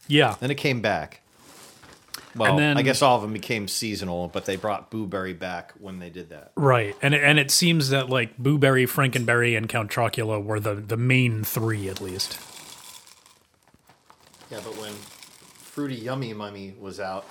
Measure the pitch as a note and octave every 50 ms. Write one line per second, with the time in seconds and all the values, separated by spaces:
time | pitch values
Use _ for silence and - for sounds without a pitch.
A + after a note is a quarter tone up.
0 | - - C#3+ D3 D3 A#2 G2+ - A#2+ C3 C#3+ C3+ - D3+ B2+ A#2+ G#2 G#2+ G2 E2
1 | D2+ - - - _ _ _ _ - - - - - - - - - - - -
2 | _ _ - - - - - A#2+ A2+ G#2 - D3 D3 D3+ C#3+ C#3 C#3 C3+ B2+ -
3 | D3 C3+ B2 A#2 G#2 G#2+ A2 G#2 - - B2 A2 G2+ F#2 - - - A2 G#2 F#2
4 | G2+ F2+ F2 F2 F2 F2 - G2 - - F#2+ F#2 - G#2+ G2+ - - - - A2
5 | A2 F#2+ F#2+ G2 F#2+ F#2 F#2 E2 F#2 F2+ F2+ F2 - - - - G2+ F#2+ F#2 F2+
6 | F2 F2 E2 F2+ E2+ D#2+ D#2+ D2 C#2+ - - - D3+ C3+ B2+ A#2+ A2 G2+ G2+ -
7 | - C#3 D3+ C#3+ D3 C#3+ D3+ D3+ C#3 C3+ - - F3+ E3+ E3+ D#3+ C#3+ C3 C3+ C3+
8 | C3 B2 C3 B2+ A#2 A2 - - A#2+ C3+ D3+ D3 C3+ C3+ C3+ C3 B2+ B2 - -
9 | C#3 C3 A2+ C3 A#2+ A#2 A#2+ A#2+ A#2+ A#2+ A#2 A2 A2+ A2+ - A#2+ A2 G2+ - -
10 | A#2 A2 - - A2+ A2 G#2+ G#2 G2+ G#2+ G#2+ G#2+ G#2 A2 G#2 G2+ G#2 G#2 A2+ A2+
11 | A#2+ B2+ B2+ B2+ B2+ A#2+ A2+ A2 G#2 - - B2 A2 A2+ A2 G#2 G2 F#2+ F#2+ -
12 | G#2 F#2+ F#2 F#2+ - - - - - - - - - - - - - - - -
13 | - - - _ _ _ _ _ _ _ _ _ _ _ _ _ _ _ - _
14 | _ _ - _ _ - _ - - - A#2+ G#2+ F#2+ A2 G#2 G#2+ G#2+ G#2 G#2 G#2
15 | G2+ G2+ - - - - - - - - - - - - - - C#3+ C#3 C3 A#2
16 | A2 B2 C3 C3+ C3+ A2+ A2 G#2 G#2 G2+ G2+ G2 G2 G2 F#2+ - G2+ G2 F2+ F#2+
17 | G2 F#2 F#2+ G2 - -